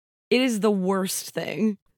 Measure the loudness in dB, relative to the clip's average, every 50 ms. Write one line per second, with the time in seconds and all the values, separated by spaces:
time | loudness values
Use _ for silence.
0 | _ _ _ _ _ 0 2 2 4 2 0 2 2 2 2 2 2 0 0 0
1 | 0 -2 -4 -6 -8 -8 -8 -8 -6 -6 -4 -2 -2 -2 -2 -4 _ _ _